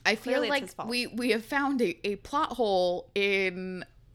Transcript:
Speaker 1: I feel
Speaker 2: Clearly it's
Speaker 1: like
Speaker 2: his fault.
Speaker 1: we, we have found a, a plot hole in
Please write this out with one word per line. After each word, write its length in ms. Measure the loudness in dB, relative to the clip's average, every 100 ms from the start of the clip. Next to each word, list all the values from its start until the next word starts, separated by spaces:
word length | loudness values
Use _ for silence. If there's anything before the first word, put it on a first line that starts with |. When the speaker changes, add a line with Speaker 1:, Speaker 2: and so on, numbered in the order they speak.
| 0
Speaker 1:
I 80 |
feel 200 | 0 0
Speaker 2:
Clearly 120 | 0 2
it's 20 |
Speaker 1:
like 100 | 0
Speaker 2:
his 120 | -2
fault. 140 | -8 -4
Speaker 1:
we, 200 | -2 -2
we 220 | -2 0
have 140 | 0
found 380 | 0 -2 0 2
a, 160 | 0 0 -4
a 100 | -6
plot 340 | -4 -2 -2
hole 580 | 0 2 4 2 0 -2 0
in 680 | 2 2 0 -2 -8 -10 -12 -18 -20